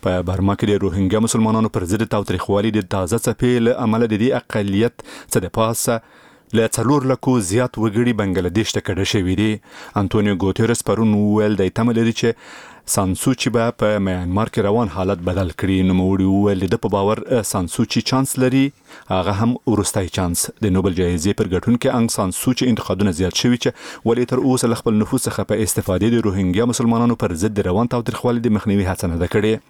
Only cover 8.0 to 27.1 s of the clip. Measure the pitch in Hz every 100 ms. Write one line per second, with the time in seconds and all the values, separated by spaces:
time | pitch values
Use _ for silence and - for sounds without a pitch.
8 | 120 107 101 92 90 87 104 104 - 92
9 | 98 110 92 95 107 107 - - - -
10 | 98 107 104 95 98 95 110 117 - 104
11 | 113 104 104 104 107 101 95 - 117 117
12 | 117 113 117 - - - - - - -
13 | 95 90 - 127 - 117 117 - 107 104
14 | 95 92 90 95 113 - 98 110 113 98
15 | 92 85 87 90 90 - 95 95 92 92
16 | 92 98 95 98 101 95 92 113 110 101
17 | 98 107 - 127 104 107 87 - 110 -
18 | - 131 135 - 127 135 135 _ _ -
19 | - 95 90 98 117 123 - 104 95 -
20 | 92 - 90 87 - - 107 95 95 90
21 | 90 87 87 - 98 90 120 120 131 123
22 | 113 - 95 - - 127 127 110 - 95
23 | 104 82 90 - 120 120 131 - - -
24 | 110 117 120 123 135 127 120 113 - 107
25 | 107 131 - - 98 107 104 - - 92
26 | 107 120 104 95 92 90 120 117 117 117
27 | 120